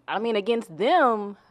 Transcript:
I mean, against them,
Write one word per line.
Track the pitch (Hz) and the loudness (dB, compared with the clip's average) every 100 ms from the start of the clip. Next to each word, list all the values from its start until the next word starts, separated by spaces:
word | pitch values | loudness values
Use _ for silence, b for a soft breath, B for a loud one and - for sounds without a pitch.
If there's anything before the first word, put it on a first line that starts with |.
| - | -6
I | - | -4
mean, | 226 220 | -2 -2
against | 202 233 226 156 | 0 -2 -4 -4
them, | 220 349 269 220 202 202 _ | 2 4 4 2 -4 -12 _